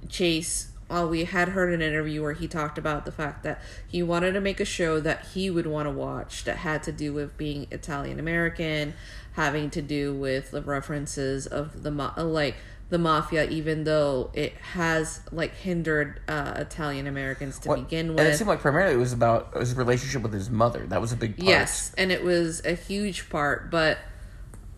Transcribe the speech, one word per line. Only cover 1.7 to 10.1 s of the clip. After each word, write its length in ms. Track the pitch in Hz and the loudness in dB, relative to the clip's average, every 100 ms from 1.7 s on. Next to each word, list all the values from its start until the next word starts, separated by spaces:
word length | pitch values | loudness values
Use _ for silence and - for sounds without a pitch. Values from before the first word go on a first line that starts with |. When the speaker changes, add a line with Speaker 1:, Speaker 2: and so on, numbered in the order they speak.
Speaker 1:
an 80 | 170 | 2
interview 400 | 156 151 156 151 | 2 0 0 -2
where 120 | 151 | -2
he 140 | 156 165 | -2 -4
talked 300 | 165 147 156 | -2 -4 -2
about 280 | 156 147 - | -2 -2 -4
the 60 | |
fact 320 | - 147 143 | -4 -6 -4
that 180 | 156 - - - - | -6 -6 -8 -14 -6
he 160 | 175 | -2
wanted 300 | 170 170 180 | 0 2 2
to 80 | 196 | 2
make 180 | 196 190 | 0 0
a 60 | 202 | -2
show 340 | - 170 156 | 0 2 2
that 260 | 151 143 - | 2 -2 -4
he 160 | 185 190 | -4 0
would 180 | 170 160 | 0 0
wanna 240 | 151 147 | -2 -2
watch 520 | 135 135 135 - - | -2 -4 -6 -8 -6
that 140 | - - | -4 -2
had 260 | 170 151 | -2 -2
to 80 | 156 | -4
do 220 | 151 151 | -4 -4
with 240 | 147 143 - | -4 -6 -6
being 300 | 151 143 - | -6 -4 -6
Italian 480 | - - 143 139 131 | -8 -6 -6 -4 -4
American, 760 | 156 170 170 165 160 151 147 151 - - - | 0 2 2 0 0 0 -2 -6 -12 -14 -8
having 360 | - 151 151 147 | 0 0 2 -2
to 100 | 165 | -4
do 320 | 143 147 143 | -2 -2 0